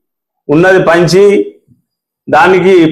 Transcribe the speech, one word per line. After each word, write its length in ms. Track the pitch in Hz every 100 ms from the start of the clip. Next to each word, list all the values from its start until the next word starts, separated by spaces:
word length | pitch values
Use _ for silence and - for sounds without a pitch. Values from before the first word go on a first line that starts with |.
| _ _ _ _ -
ఉన్నది 340 | 151 185 185 160
పంచి, 340 | 170 170 185 202 202 - - _ _ _ _ _ _ -
దానికి 460 | 147 175 185 180 185 160